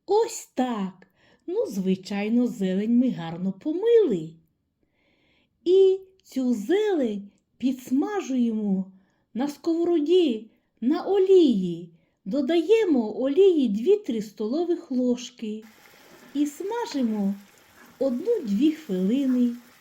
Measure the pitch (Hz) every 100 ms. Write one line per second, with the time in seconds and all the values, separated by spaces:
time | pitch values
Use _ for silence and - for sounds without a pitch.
0 | - 415 466 - - - 254 220 190 -
1 | _ _ _ _ - 392 403 196 185 185
2 | - 202 214 240 240 - 190 185 214 240
3 | 254 165 165 170 190 190 302 330 453 466
4 | 359 180 160 - _ _ _ _ _ _
5 | _ _ _ _ _ _ 339 381 381 381
6 | - _ _ 262 254 220 202 381 427 349
7 | 240 208 - _ _ - 254 - - 262
8 | 392 415 247 262 233 220 208 190 185 -
9 | _ _ _ 214 294 - 339 330 349 339
10 | 294 370 311 220 - _ _ - 226 330
11 | - 392 381 381 302 208 180 170 175 _
12 | _ _ 190 262 247 339 320 453 392 262
13 | 214 202 269 285 392 330 240 196 254 415
14 | - 226 214 - 214 294 349 339 - 254
15 | 247 240 - - 214 214 220 _ - -
16 | - - - 277 294 - 381 466 466 285
17 | 233 214 196 202 - _ _ - - -
18 | 269 247 392 453 240 202 302 311 - 185
19 | 185 262 269 247 240 240 - _